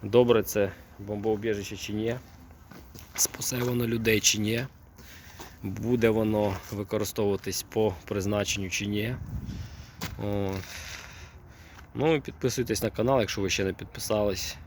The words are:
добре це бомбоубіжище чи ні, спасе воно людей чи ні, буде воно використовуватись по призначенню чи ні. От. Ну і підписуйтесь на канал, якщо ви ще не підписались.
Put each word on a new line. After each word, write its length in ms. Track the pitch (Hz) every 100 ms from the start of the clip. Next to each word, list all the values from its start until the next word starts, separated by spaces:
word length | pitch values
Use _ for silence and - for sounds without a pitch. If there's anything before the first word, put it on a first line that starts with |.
добре 400 | 101 117 123 113
це 300 | 98 107 101 90 - -
бомбоубіжище 760 | 101 104 107 107 110 104 95 98
чи 160 | -
ні, 240 | 104 110 127 - - - - - - - - -
спасе 420 | - - - - 127
воно 300 | 123 120 120
людей 340 | 117 113 107
чи 180 | - 107
ні, 280 | 107 117 131 - - - - - - - - -
буде 460 | 98 101 110 123 113
воно 480 | 110 110 107 104 98 -
використовуватись 920 | 101 101 107 104 - 104 95 - 92
по 320 | - 110 107 87
призначенню 680 | - 104 98 104 101 101 95
чи 160 | - 101
ні. 280 | 104 110 131 - - - - - - - - - -
От. 320 | 107 101 98 95 95 - - - - - - - - - - - -
Ну 200 | - 147
і 60 | 156
підписуйтесь 640 | - - 131 123 123 107
на 80 | 110
канал, 300 | - 117 135
якщо 200 | 101 -
ви 100 | 95
ще 140 | -
не 80 | 95
підписались. 840 | 90 101 - - 107 104 92 - -